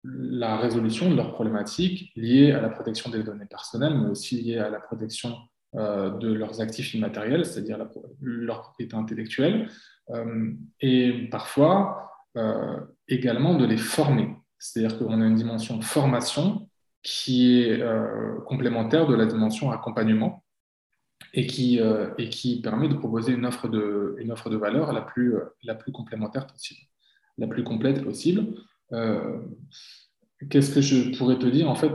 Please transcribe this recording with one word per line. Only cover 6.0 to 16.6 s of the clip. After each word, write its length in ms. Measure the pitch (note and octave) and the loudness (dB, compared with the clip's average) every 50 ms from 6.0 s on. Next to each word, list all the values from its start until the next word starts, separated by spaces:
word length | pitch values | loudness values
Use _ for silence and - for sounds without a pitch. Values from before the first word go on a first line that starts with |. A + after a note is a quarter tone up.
| G2 G2 - | -2 -2 -4
de 140 | - A2+ A2 | -4 -2 -2
leurs 300 | A2 G#2+ A2 G#2+ - - | -2 -2 -4 -6 -6 -6
actifs 320 | A2 A2 - - A#2 - - | -6 -6 -6 -8 -8 -6 -4
immatériels, 520 | A2+ G#2+ G2+ - G#2 G#2+ A2+ C#3 F3 D#3+ | -4 -4 -4 -4 -6 -2 0 0 0 0
c'est-à-dire 320 | - - G#2+ G#2 G#2+ A2 | -2 -4 -8 -8 -8 -8
la 80 | G#2+ A2 | -8 -10
pro-, 200 | - - - - - - C#3 | -12 -12 -18 -18 -18 -18 -10
leur 400 | C#3 B2 A#2+ A#2 A#2 A2+ A2 - | -8 -8 -6 -6 -6 -6 -6 -8
propriété 340 | - - _ - A#2 - - | -10 -20 _ -12 -12 -8 -6
intellectuelle, 760 | A2 A2 A2 A2 A2 A2+ - - - C3+ E3+ G#3+ A3 A3 - - - - - _ _ _ - | -8 -6 -6 -6 -8 -8 -8 -2 0 2 2 2 0 -2 -6 -12 -20 -20 -20 _ _ _ -10
euh, 400 | A#2 A#2 A#2 A#2 A2+ A2+ A2 G#2+ - - - - _ _ | -10 -8 -8 -6 -4 -4 -4 -4 -6 -10 -14 -18 _ _
et 480 | - C3 B2+ B2+ B2 B2 A#2+ A#2+ A2+ A#2 | 2 4 4 6 4 4 2 0 -6 -6
parfois, 800 | - G#2 - - - C#3 C#3+ E3 F#3+ G3 G3 F#3+ - - - - - - _ _ _ | -6 -8 -8 -2 4 4 6 6 6 4 2 0 -2 -8 -12 -16 -20 -20 _ _ _
euh, 400 | A#2+ A2+ G#2+ G#2+ G#2+ - - - - - - _ _ _ | -2 -2 0 0 -2 -4 -4 -6 -8 -10 -14 _ _ _
également 480 | - C3 B2 - B2 A#2 B2 C#3+ F3+ F3 | -2 -2 0 2 0 2 4 4 4 4
de 100 | D3 B2 | 4 4
les 120 | A2 A2 | 4 2
former. 580 | A2 - - - - D3 C#3 B2+ A2 G2 - - - _ _ _ _ | 0 0 -2 0 2 4 4 4 2 2 -2 -6 -12 _ _ _ _
C'est-à-dire 380 | - - - A#2 A2 A2+ A2 - | -18 -8 -2 -2 0 0 0 -2
qu'on 220 | A#2+ A2 A2+ A2+ | -2 0 2 4
a 40 | A2 | 4
une 100 | A2 A2 | 4 4
dimension 420 | A2 A#2 A#2 A#2 A2 - - A#2 | 4 2 0 -4 -6 -6 -6 -6
de 60 | A2 A2+ | -6 -6
formation 840 | - - D3+ C#3 C3+ B2 A#2+ B2 - - D3 D#3+ G3 - - | -2 0 2 4 4 2 2 -2 -2 -2 0 0 0 0 -2